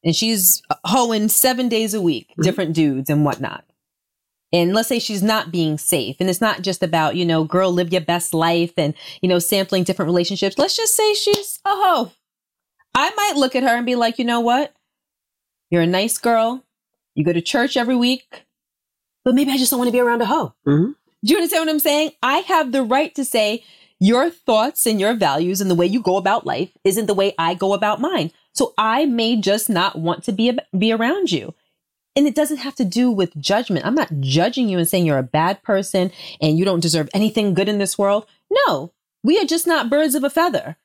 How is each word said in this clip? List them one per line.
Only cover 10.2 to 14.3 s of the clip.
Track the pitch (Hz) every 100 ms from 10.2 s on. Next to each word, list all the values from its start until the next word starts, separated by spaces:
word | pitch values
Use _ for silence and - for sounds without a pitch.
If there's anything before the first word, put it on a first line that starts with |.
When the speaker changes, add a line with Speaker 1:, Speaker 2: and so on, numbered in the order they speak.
| 175 196 196 196
Speaker 1:
Let's | 330 -
just | 453 -
say | 427 415
she's | 415 415 392 - 392
a |
hoe. | 403 392 320 - _ _ _ _ _ _ _ _
I | 254 311 427
might | 415 285
look | 262 254
at |
her | 254 233
and | 240
be | 247
like, | 233 240
"You |
know | 240